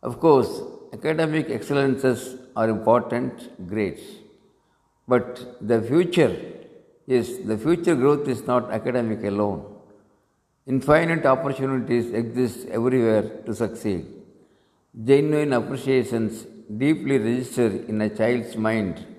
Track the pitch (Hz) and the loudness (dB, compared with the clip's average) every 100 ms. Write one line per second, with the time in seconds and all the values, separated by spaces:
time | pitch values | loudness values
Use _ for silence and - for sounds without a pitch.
0 | 120 120 165 139 107 - - - - - | -8 0 6 6 6 -2 -10 -14 -18 -8
1 | 151 160 160 156 - 117 - 143 139 127 | -4 0 0 0 -2 -6 -2 2 2 2
2 | 131 117 - - - - 113 110 - 117 | 2 0 -4 -14 -12 -2 0 2 6 4
3 | 117 120 131 - - - 90 104 101 - | 4 -4 -4 -8 -18 -16 -8 -2 -2 -4
4 | - - - _ _ _ _ _ _ _ | -16 -20 -20 _ _ _ _ _ _ _
5 | - 123 101 - - - 104 113 107 147 | 0 2 2 -10 -14 -12 0 0 2 0
6 | 180 175 135 90 - - - - _ _ | 2 4 2 2 -10 -16 -20 -20 _ _
7 | - 127 107 - 104 107 117 175 170 156 | 0 0 0 -6 -4 -4 0 0 2 2
8 | 131 147 143 117 - 123 117 110 117 123 | 4 2 0 -4 0 0 0 -4 -2 -2
9 | 113 107 101 101 104 90 - - - - | -2 -2 -2 0 -2 -2 -10 -20 -20 -20
10 | _ _ _ _ _ _ - 131 131 151 | _ _ _ _ _ _ -4 -2 4 4
11 | 165 165 139 131 139 135 135 131 110 120 | 4 2 2 2 0 -4 -2 -2 0 0
12 | 117 113 117 120 127 104 - 104 120 127 | 0 -4 -4 -2 -2 -2 -6 -2 2 2
13 | 113 110 104 - - 107 113 - 107 92 | 4 4 0 -8 -8 -4 -4 -4 -4 -4
14 | - - - _ _ _ _ _ _ - | -6 -16 -20 _ _ _ _ _ _ -12
15 | 110 139 151 151 147 127 104 135 120 131 | 4 4 6 0 2 0 -2 -6 2 2
16 | 117 117 110 - - - - 107 139 156 | 2 -2 -2 -6 -14 -20 -12 -2 0 0
17 | 135 135 110 123 123 - 117 98 - 107 | 2 0 2 -2 -4 0 0 0 -4 -2
18 | 107 104 113 123 110 113 110 110 98 82 | -2 0 0 0 -2 -2 0 0 -2 -4
19 | - | -12